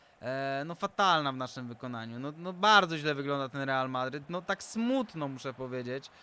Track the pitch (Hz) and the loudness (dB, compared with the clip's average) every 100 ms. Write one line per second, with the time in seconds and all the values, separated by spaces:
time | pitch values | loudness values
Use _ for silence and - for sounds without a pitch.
0 | _ - 120 135 135 139 151 170 196 - | _ -10 -6 -2 -2 -4 -6 -6 -6 2
1 | 196 160 143 131 127 - 123 117 131 120 | 6 6 4 -2 -6 -8 -10 -8 -8 -8
2 | 113 117 139 151 175 180 202 214 180 160 | -8 -8 -8 -8 -8 2 8 8 8 2
3 | 147 139 139 143 135 139 135 131 131 131 | 0 0 0 0 -2 -4 0 0 0 0
4 | 127 143 143 175 175 196 - 220 233 269 | -2 -4 -6 -6 -4 -4 -4 -2 0 2
5 | 240 165 143 131 139 120 131 127 123 131 | 0 -4 -6 -6 -8 -8 -6 -6 -4 -6
6 | - - | -8 -20